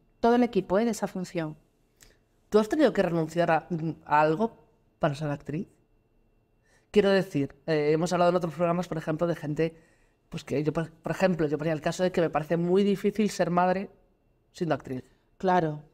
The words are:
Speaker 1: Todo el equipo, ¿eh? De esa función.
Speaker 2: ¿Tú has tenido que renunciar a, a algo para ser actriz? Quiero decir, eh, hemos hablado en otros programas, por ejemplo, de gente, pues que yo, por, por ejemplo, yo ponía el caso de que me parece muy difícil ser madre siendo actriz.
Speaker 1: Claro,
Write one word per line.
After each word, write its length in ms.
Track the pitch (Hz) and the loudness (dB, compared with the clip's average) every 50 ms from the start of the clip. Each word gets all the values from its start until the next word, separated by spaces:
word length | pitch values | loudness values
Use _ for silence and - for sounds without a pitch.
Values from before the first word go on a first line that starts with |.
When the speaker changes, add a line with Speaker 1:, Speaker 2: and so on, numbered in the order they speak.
| _ _ _ _ | _ _ _ _
Speaker 1:
Todo 160 | - 233 240 | 2 4 4
el 80 | 240 240 | 4 2
equipo, 340 | 233 240 190 185 - 180 202 | 2 0 -2 0 2 2 2
¿eh? 60 | 233 | 2
De 80 | 233 | 0
esa 160 | 208 - 208 185 | -2 -4 -6 -6
función. 480 | - 185 180 - - 170 160 156 151 - _ _ _ _ _ _ _ _ - - _ _ _ _ _ _ _ _ | -6 -8 -10 -8 -6 -6 -6 -6 -8 -12 _ _ _ _ _ _ _ _ -20 -20 _ _ _ _ _ _ _ _
Speaker 2:
¿Tú 120 | - 208 | 2 2
has 80 | 220 214 | 2 2
tenido 240 | 339 311 302 226 | 2 4 4 4
que 100 | - 202 | 4 2
renunciar 480 | 190 175 165 170 160 156 160 170 170 170 | 0 2 0 -2 -2 -2 0 0 2 2
a, 160 | 165 156 151 - 180 160 160 165 151 - - | 2 0 0 -4 -6 -6 -4 -6 -8 -8 -4
a 160 | - 147 151 | 0 2 4
algo 320 | 156 156 160 160 220 226 - - _ _ _ _ _ _ _ _ | 4 4 2 0 -2 -4 -4 -8 _ _ _ _ _ _ _ _
para 160 | - 156 143 | -2 -2 -2
ser 160 | 139 156 147 | -4 -6 -6
actriz? 380 | 143 143 - - 143 165 220 - _ _ _ _ _ _ _ _ _ _ _ _ _ _ _ _ _ _ _ _ _ _ _ _ | -6 -6 -8 -8 -8 -8 -8 -10 _ _ _ _ _ _ _ _ _ _ _ _ _ _ _ _ _ _ _ _ _ _ _ _
Quiero 200 | - 208 196 196 | 2 4 4 4
decir, 440 | 196 190 180 - - 143 139 139 - _ _ | 4 2 0 0 -2 -4 -4 -4 -6 _ _
eh, 240 | - 160 151 147 147 | -2 -2 0 2 2
hemos 200 | 156 156 170 170 | 2 0 0 0
hablado 180 | 185 175 175 175 | 0 2 2 2
en 60 | 175 | 2
otros 180 | 180 170 165 143 | 2 -2 -4 -4
programas, 340 | 160 175 170 170 175 175 - | -2 0 0 0 -2 -4 -6
por 80 | 160 160 | -8 -8
ejemplo, 280 | - - 156 151 175 | -6 -6 -4 -2 -2
de 100 | 170 160 | -2 -2
gente, 400 | - - 160 151 147 160 160 - - _ _ _ _ _ _ _ _ _ _ | -4 -6 -6 -2 -2 -2 -4 -4 -10 _ _ _ _ _ _ _ _ _ _
pues 120 | - 160 - | -12 -12 -8
que 180 | - - 139 151 | -4 -4 -2 -2
yo, 80 | 151 | -2
por, 180 | 143 170 160 - | -2 -2 -4 -6
por 220 | - _ - - | -8 _ -8 -8
ejemplo, 340 | 156 - 190 185 180 156 160 | -2 0 0 2 2 0 0
yo 120 | 147 151 147 | -2 -2 -2
ponía 140 | 151 165 156 | -2 -2 -2
el 60 | 147 | -2
caso 200 | - 170 165 - | -2 -4 -2 0
de 100 | 185 180 | -2 0
que 80 | 180 190 | 2 0
me 100 | 165 156 | 0 0
parece 260 | - 151 151 - 175 | 0 -2 -2 -2 -2
muy 260 | 170 170 175 180 196 | 0 0 2 2 2
difícil 460 | 202 202 196 185 - 202 196 - 214 196 | 2 2 0 0 0 -2 0 0 0 0
ser 200 | - - 175 165 | 0 -2 -2 0
madre 400 | 175 175 180 185 180 190 202 - - _ _ _ _ _ _ _ _ _ _ _ | 2 2 2 2 0 -2 -4 -10 -14 _ _ _ _ _ _ _ _ _ _ _
siendo 220 | - - 180 160 147 | -10 -6 -4 -2 -2
actriz. 300 | 127 - 135 131 127 - _ _ _ _ _ _ | -2 -4 -8 -10 -10 -10 _ _ _ _ _ _
Speaker 1:
Claro, 460 | - - 185 180 180 165 156 151 151 - - | -4 0 2 2 2 2 0 -4 -8 -12 -20